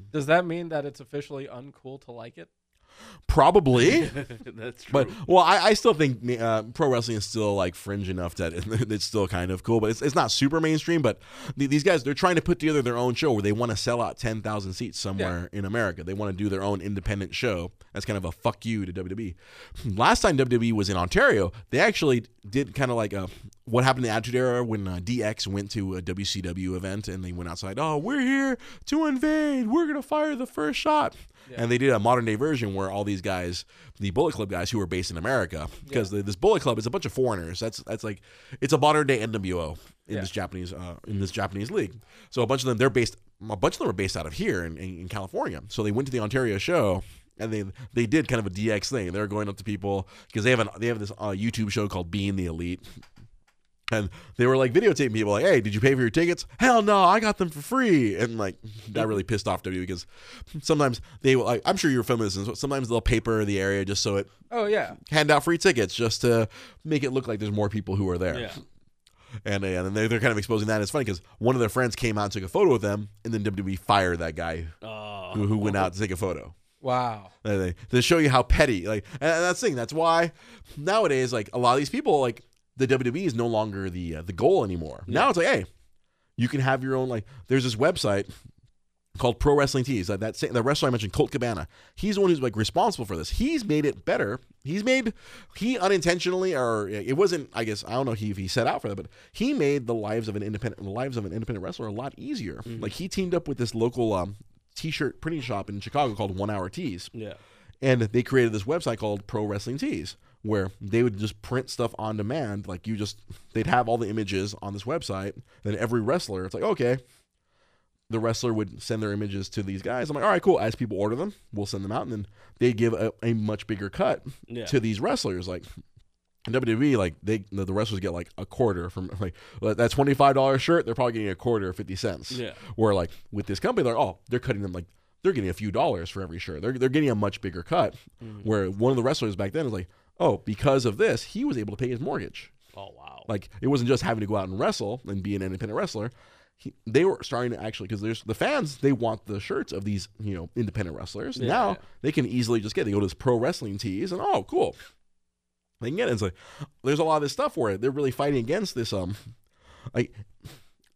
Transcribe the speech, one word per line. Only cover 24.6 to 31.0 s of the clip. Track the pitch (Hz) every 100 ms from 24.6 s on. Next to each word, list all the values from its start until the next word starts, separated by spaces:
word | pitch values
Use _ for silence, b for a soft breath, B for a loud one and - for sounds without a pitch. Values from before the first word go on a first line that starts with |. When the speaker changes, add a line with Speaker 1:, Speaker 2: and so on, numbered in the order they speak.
Speaker 2:
when, | 120 107 95
uh, | 90
D | 90 120
X | 107 110 -
went | 98 101
to | 113 95 92
a |
W | 87 92
C | 98 95
W | 90 87 92 92
event | 92 101 104
and | 95
they | 90
went | 90 87
outside, | 87 98 104
"Oh, | 156 151
we're | 180 285
here | 254 269 269 247 B B -
to | 294 311
invade. | 262 302 311 302 277 220
We're | 302 320
gonna | 294
fire | - 302 311 277
the | 254
first | - 302 269
shot." | 311 302